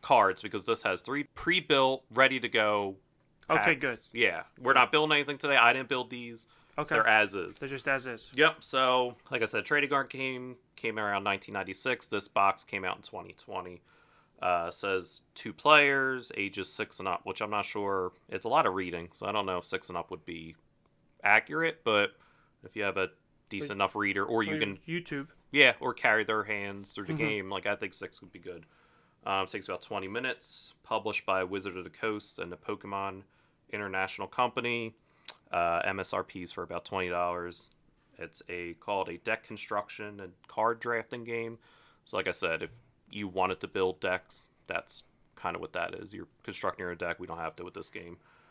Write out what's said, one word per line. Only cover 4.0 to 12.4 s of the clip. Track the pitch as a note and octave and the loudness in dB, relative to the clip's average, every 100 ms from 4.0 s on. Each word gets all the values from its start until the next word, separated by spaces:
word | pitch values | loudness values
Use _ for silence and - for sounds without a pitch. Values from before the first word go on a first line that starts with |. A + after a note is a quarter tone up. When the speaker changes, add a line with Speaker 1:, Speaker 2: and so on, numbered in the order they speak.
| - | -8
Speaker 1:
Yeah. | A#2 G#2+ E2 - - | 2 2 2 -8 -6
We're | B2+ | 4
Speaker 2:
Yeah. | C3 | 6
Speaker 1:
not | A#2+ | 6
building | D3+ D3+ D3 | 4 4 2
anything | C#3+ C#3 | 2 -4
today. | D3 C3+ | 2 6
I | A#2 | 8
didn't | B2+ B2+ | 6 0
build | C3 B2 | -4 -4
these. | B2 A#2+ A#2 - _ _ - | -8 -10 -14 -18 _ _ -8
Speaker 2:
Okay. | D3 D3+ | 0 4
Speaker 1:
They're | A2+ | 6
as | A2 G#2 G2 | 6 6 0
is. | E2+ - | -6 -8
Speaker 2:
They're | C#3 | -10
just | C3+ C#3+ | -6 -2
as | C3+ B2+ | -2 -2
is. | A2+ - | -10 -10
Speaker 1:
Yep. | B2 D#3 D#3+ | 4 4 4
So, | - C3+ C3 B2+ B2 A#2 - | -4 2 4 4 2 -2 -6
like | C3 | 0
I | A2 | 0
said, | A#2 - | 0 2
Trading | D3 C#3+ | 2 2
Card | C#3+ C3+ | 0 -2
game | C3 C3+ B2+ B2+ B2 _ - | -4 -6 -6 -10 -14 _ -6
came | A#2 G#2+ | -4 -2
around | G#2 G2+ | 0 0
nineteen | G2+ G2 - | 0 -2 -2
ninety-six. | G2+ F#2 F#2+ C3 B2 - | -6 -6 -4 -2 -2 -2
This | G#2+ - | -4 -2
box | - | 2